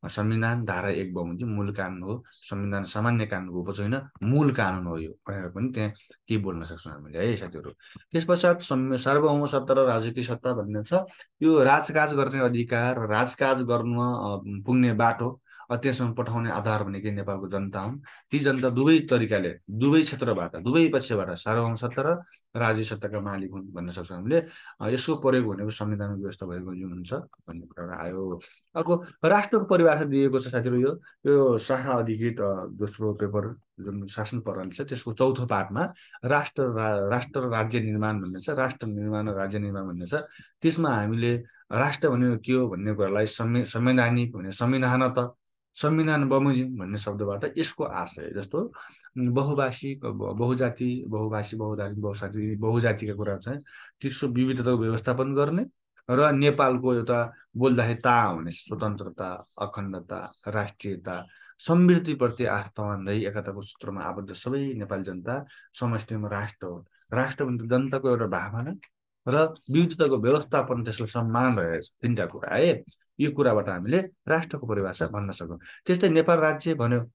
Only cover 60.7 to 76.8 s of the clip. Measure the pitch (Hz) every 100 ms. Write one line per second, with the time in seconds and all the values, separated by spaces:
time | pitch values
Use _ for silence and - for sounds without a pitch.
60.7 | - 101 92 90 90 90 - - _ -
61.7 | 170 180 175 170 139 123 120 120 101 98
62.7 | - 104 101 95 104 101 104 98 101 98
63.7 | - 107 98 82 92 98 90 - 139 139
64.7 | 123 98 98 95 92 87 127 139 - -
65.7 | - 120 113 104 110 104 101 104 - 92
66.7 | 87 87 _ _ 113 135 135 139 120 113
67.7 | 127 135 135 135 120 110 90 98 110 131
68.7 | 196 - _ _ _ - 135 160 160 -
69.7 | 143 170 160 151 131 113 147 147 147 127
70.7 | 123 113 107 110 120 113 117 127 110 85
71.7 | 82 - _ 120 113 85 82 - 113 170
72.7 | 156 - _ _ - 147 143 135 107 98
73.7 | 90 98 165 185 _ - 160 170 143 120
74.7 | 104 98 90 - 104 101 95 82 85 -
75.7 | - - 180 190 160 160 170 156 151 170
76.7 | 160